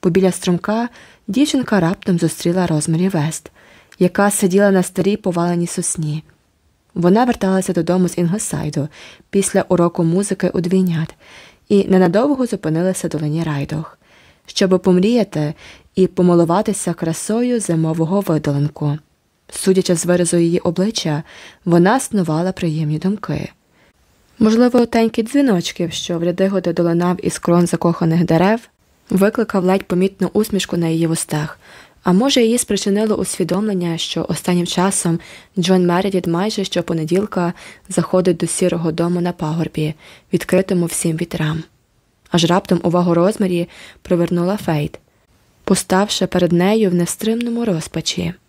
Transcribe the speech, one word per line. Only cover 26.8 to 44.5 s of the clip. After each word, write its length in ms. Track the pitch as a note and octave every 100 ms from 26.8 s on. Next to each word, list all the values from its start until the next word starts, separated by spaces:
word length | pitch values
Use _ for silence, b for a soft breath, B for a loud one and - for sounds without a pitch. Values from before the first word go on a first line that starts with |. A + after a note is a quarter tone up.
| E3+ E3+ F3 F3+ -
із 120 | -
крон 280 | - E3+ F3
закоханих 580 | E3 F3 E3+ E3 E3
дерев, 360 | F3 E3 F#3 A#3 - _ _ _ _
викликав 540 | F#3 G3+ A3 A3 G3
ледь 180 | F#3 F#3+
помітну 480 | - F3+ F#3+ F#3+ F3+
усмішку 440 | G#3 A3 G3 - F3
на 120 | E3
її 180 | E3 E3
вустах. 520 | D#3+ - D3+ D#3 - B B B B
А 100 | -
може, 300 | F#3 C4+ C4+
її 160 | A3+ A#3+
спричинило 560 | - G3+ - G3+ A3
усвідомлення, 840 | G#3+ F#3 - F3 F3+ G#3+ F#3+ F3 E3
що 280 | - - -
останнім 380 | D#3+ - F3 F3
часом 540 | - F#3 F#3+ F3 E3 B B B -
Джон 280 | E3+ F#3 F3
Мередіт 400 | F3 G3 F#3 F3
майже 380 | E3+ G#3 G#3+
щопонеділка 880 | F#3+ F3+ E3+ E3 D#3 F3+ G#3 F#3+ F3 B B B _
заходить 480 | - E3 F#3 F#3 E3+
до 100 | E3+
сірого 460 | - F3+ E3+ E3
дому 280 | E3 E3+ F3
на 120 | F3
пагорбі, 600 | F3 D#3 E3 D#3 - D3+ D#3 B B B
відкритому 540 | F3 - F#3 F#3+ F#3 E3+
всім 300 | - F3+ D#3+
вітрам. 460 | E3+ E3+ D#3 D#3+ - _ _ _ _ _ _
Аж 140 | F3
раптом 360 | D#3+ F3+ - F3
увагу 320 | E3+ F3 F3
Розмарі 540 | E3+ F3+ - F#3+ F3 F3 B B B
привернула 540 | - F3 E3+ F3 F3